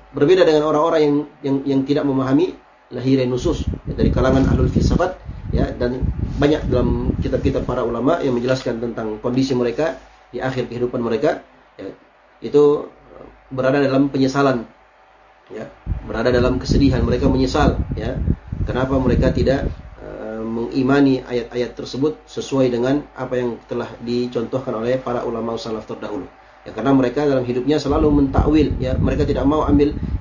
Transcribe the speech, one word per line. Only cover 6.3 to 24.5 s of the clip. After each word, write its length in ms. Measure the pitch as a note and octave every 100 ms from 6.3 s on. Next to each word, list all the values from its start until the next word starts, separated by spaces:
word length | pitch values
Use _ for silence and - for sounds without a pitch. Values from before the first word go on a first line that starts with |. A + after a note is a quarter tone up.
| -
banyak 240 | D3 D3+ C3
dalam 480 | B2+ A#2+ A#2+ B2 -
kitab-kitab 480 | - B2+ C3+ B2+ B2
para 160 | B2+ A#2
ulama 400 | A#2 C3 E3+ C#3
yang 80 |
menjelaskan 480 | A#2+ B2 C3 B2+ A2+
tentang 400 | A#2+ A#2 A2 G#2+
kondisi 320 | B2 B2+ C3
mereka 480 | B2 A#2+ B2+ D#3+ - - _ _
di 80 | A#2+
akhir 240 | C3 B2+ A2
kehidupan 320 | A#2 A#2+ B2
mereka, 480 | A#2 A2+ D#3 - - _ _ -
ya, 160 | F#2+ - _ _ _ _
itu 480 | A2+ C#3+ D3 D3 - - - - - - _
berada 320 | C3 C3 C#3+
dalam 240 | C3 C3+ C#3+
penyesalan, 560 | C#3 C3 C#3 C#3 A#2+ A2 _ _ _ _ _ _ _ _
ya, 160 | G#2+ - - - - A2+
berada 240 | A2 B2
dalam 240 | B2 B2 B2+
kesedihan, 480 | - C3 C3+ B2+
mereka 240 | A#2+ B2 C3+
menyesal, 560 | C3 B2+ D#3 C#3 - - -
ya, 160 | A2+ C3+ - - - -
kenapa 320 | - A#2+ C3 C3+
mereka 320 | B2+ A#2+ C3 B2
tidak, 320 | B2 C#3 - - - -
eh, 400 | G#2 G#2 G#2+ A2
mengimani 800 | A2+ A2+ A#2+ C#3 C3 C#3 C#3 B2+ B2
ayat-ayat 480 | B2 A2+ B2 A#2 -
tersebut 400 | - C3 D3+ - -
sesuai 400 | B2 - C3+ B2+
dengan 320 | A#2 B2+ D3 -
apa 240 | - B2 B2+
yang 240 | A#2+ A2 -
telah 240 | A#2+ A2+ A2+
dicontohkan 720 | A#2 A#2+ B2 B2 A2